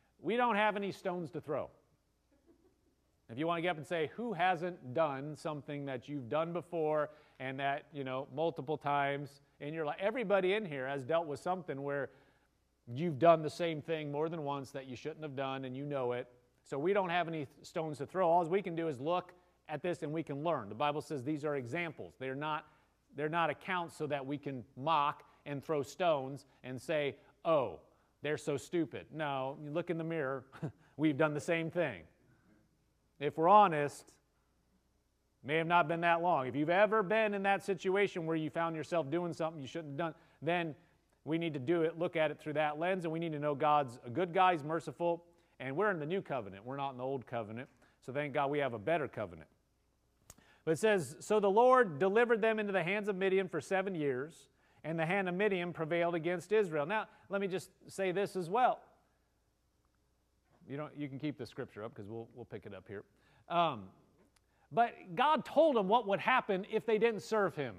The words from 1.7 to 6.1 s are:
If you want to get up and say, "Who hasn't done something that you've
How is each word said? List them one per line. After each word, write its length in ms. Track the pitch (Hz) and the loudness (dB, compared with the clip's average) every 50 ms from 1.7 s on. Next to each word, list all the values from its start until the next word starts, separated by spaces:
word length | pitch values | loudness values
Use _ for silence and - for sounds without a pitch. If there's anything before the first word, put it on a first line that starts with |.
| - _ _ _ _ _ _ _ _ _ _ _ _ _ _ _ _ _ _ _ _ _ _ _ _ _ _ _ _ _ _ - | -10 _ _ _ _ _ _ _ _ _ _ _ _ _ _ _ _ _ _ _ _ _ _ _ _ _ _ _ _ _ _ -12
If 80 | 117 120 | -6 -2
you 80 | 156 | 0
want 120 | 165 170 170 | 0 0 2
to 40 | |
get 80 | 165 180 | 0 0
up 60 | 175 | -2
and 100 | 160 139 | -2 -4
say, 240 | - 180 165 156 139 - | -4 -2 -2 -2 -2 -4
"Who 160 | - 233 240 | -6 -6 -6
hasn't 600 | 202 160 175 185 185 156 175 180 180 170 - 123 123 | 0 2 2 2 2 2 -2 -6 -6 -8 -12 -4 0
done 420 | 160 160 151 135 131 139 151 151 | 2 2 2 0 -4 -6 -8 -10
something 480 | - - 170 151 147 127 - 147 143 143 | -8 -8 -8 -8 -8 -8 -8 -8 -8 -6
that 240 | 139 135 123 - | -6 -8 -8 -8
you've 200 | - | -8